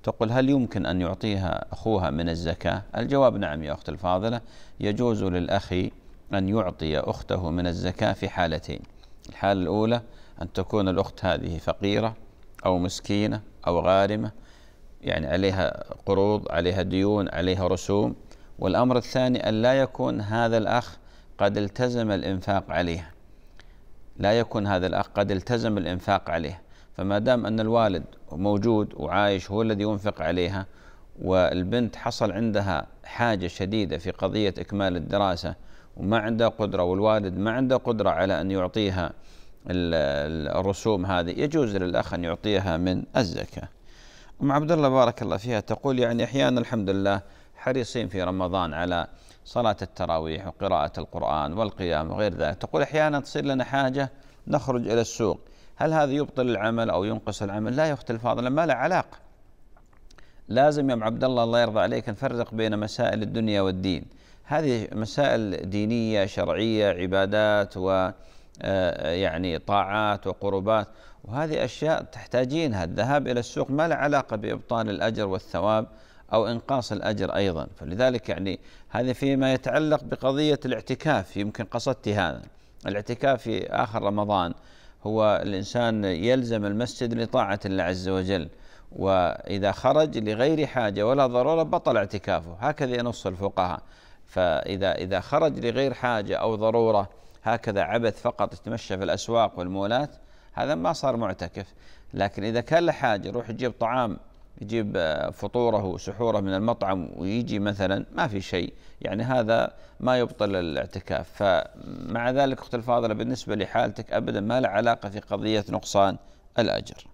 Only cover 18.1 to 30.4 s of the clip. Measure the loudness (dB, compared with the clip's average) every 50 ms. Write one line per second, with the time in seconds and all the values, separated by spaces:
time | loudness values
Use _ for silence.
18.1 | -2 -6 -14 -20 -20 -20 -20 -18 -8 -2 0 2 4 4 4 4 2 2 0 0
19.1 | -2 0 2 2 0 0 0 0 0 2 4 4 4 4 2 0 -2 -4 -4 -2
20.1 | -2 -4 -4 -2 0 0 2 4 2 2 2 2 0 0 -2 -4 -16 -18 -20 -20
21.1 | -20 -20 -20 -20 -2 2 2 2 2 2 -2 -2 0 0 0 0 2 0 0 0
22.1 | 0 0 -2 -2 -4 -4 -2 0 0 0 -2 -2 -2 0 0 0 -2 -4 -8 -12
23.1 | -18 -20 -20 -20 -20 -20 -20 -20 -20 -20 -20 -20 -20 -20 -20 -20 -18 -18 -18 -18
24.1 | -8 -2 0 2 4 2 2 0 -2 -2 0 2 2 2 2 0 0 -2 -4 -2
25.1 | 0 -2 0 0 0 -2 0 0 -2 0 0 0 0 0 -2 -2 -4 -4 0 0
26.1 | 0 0 0 -2 -2 -2 -2 -4 -8 -10 -16 -20 -20 -20 -20 -16 -8 -6 -2 0
27.1 | 0 2 2 2 2 2 2 0 0 0 0 2 4 4 4 4 2 0 -4 -8
28.1 | -16 -20 -16 -12 -6 0 2 2 2 4 4 4 4 4 2 0 -4 -8 -6 -2
29.1 | 2 2 4 4 2 0 -2 -2 -2 0 0 0 0 0 0 0 -2 -2 -2 -4
30.1 | -4 -2 -2 0 0 0